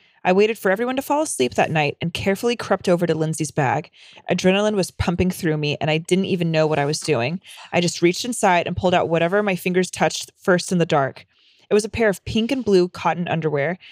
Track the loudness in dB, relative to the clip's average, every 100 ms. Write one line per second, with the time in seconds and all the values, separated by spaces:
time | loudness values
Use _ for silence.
0 | _ _ 2 4 2 2 -2 0 -2 -2
1 | -2 -2 -2 -2 -2 0 0 0 -2 -2
2 | -8 -4 -2 0 -2 -2 -2 -2 2 0
3 | 2 0 -2 -2 -4 0 0 0 -4 _
4 | -20 -12 -4 0 2 2 2 0 -2 -4
5 | -4 0 0 0 -2 0 -2 -2 0 0
6 | 2 0 0 -2 0 2 2 2 0 -2
7 | -2 0 0 -4 -10 -20 -4 -2 0 2
8 | 0 0 -6 0 2 2 0 -2 2 2
9 | 2 0 2 0 0 -2 0 0 -2 0
10 | -2 -2 -12 _ 0 0 2 0 2 0
11 | 0 -6 -20 _ _ _ 0 0 0 0
12 | 0 0 -2 -2 0 -2 2 4 2 -2
13 | -2 -2 -2 -2 -2 -2 -2 -4 -12